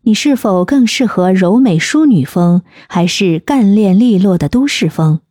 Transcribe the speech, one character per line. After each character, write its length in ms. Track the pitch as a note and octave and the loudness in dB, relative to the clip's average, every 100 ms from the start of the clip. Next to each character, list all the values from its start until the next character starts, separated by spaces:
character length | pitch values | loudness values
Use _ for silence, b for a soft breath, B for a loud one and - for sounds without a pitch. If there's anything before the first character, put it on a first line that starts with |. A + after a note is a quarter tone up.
| - | 0
你 60 | |
是 240 | G#3+ D4+ C4 | 0 0 -2
否 260 | A3+ F3+ | 0 -2
更 240 | F3+ C#4+ A#3 | 0 0 0
适 180 | - A#3+ | 0 -2
合 280 | - F3+ | 0 0
柔 260 | F#3 F3+ A3+ | 0 0 2
美 180 | C4 E3 | 2 0
淑 280 | - D4+ D#4 | -2 0 2
女 180 | G3 | 2
风， 380 | C3 F#3 F3 F3 B B B | 0 0 0 0 B B B
还 180 | - F3 | -2 -2
是 340 | - G3 D#3+ | -2 -2 -2
干 360 | - C#4 G3+ G3+ | -2 0 2 2
练 240 | G#3 F#3 | 2 2
利 180 | B3 F#3+ | 2 2
落 200 | G3 F3 | 2 0
的 100 | D3 | 0
都 180 | A#3+ C#4+ | -2 -2
市 240 | - E3 | -2 -4
风？ 300 | - D#3 D#3 _ | -2 -2 -2 _